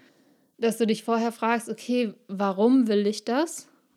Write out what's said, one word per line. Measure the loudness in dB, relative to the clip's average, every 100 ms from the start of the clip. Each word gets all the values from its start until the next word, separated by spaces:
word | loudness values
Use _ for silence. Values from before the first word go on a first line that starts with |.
| _ _ _ _ _ -4
dass | -2 0
du | 0
dich | -2
vorher | -2 0 -2
fragst, | -2 -2 -2 -4
„Okay, | -10 -4 -2 -2 -6 -10
warum | -4 -2 2 4 4 4
will | 2 0
ich | -2 -2
das?“ | -2 -2 -6 -18 _ _